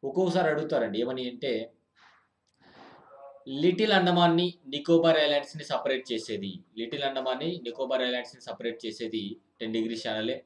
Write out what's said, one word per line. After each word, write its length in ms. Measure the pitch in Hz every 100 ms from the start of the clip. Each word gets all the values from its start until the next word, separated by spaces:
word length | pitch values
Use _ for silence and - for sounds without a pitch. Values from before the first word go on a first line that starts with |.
ఒక్కొక్కసారి 440 | 135 170 185 175 165
అడుగుతారండి, 480 | 151 - 147 113 104
ఏమని 240 | 120 127 123
అంటే, 260 | 120 143 113 113 _ _ _ - _ _ _ _ _ - - - - - - - - - 135
లిటిల్ 360 | 165 180 214
అండమాన్ని 540 | 196 180 175 170 165 180 175 135
నికోబార్ 520 | 143 147 170 165 156
ఐలాండ్స్‌ని 460 | 151 147 139 156 151
సపరేట్ 400 | 131 135 131 131
చేసేది, 460 | 113 104 104 98 87 - 110
లిటిల్ 280 | 113 143 139
అండమాన్ని 420 | 135 131 127 156 175
నికోబార్ 440 | 120 117 131 131 127
ఐలాండ్స్‌ని 360 | 123 120 131
సపరేట్ 380 | - 113 117 113
చేసేది 420 | 113 107 113 110 101 113 _ _
టెన్ 200 | 110 113
degrees 280 | 113 113
ఛానలే. 340 | 120 110 113 135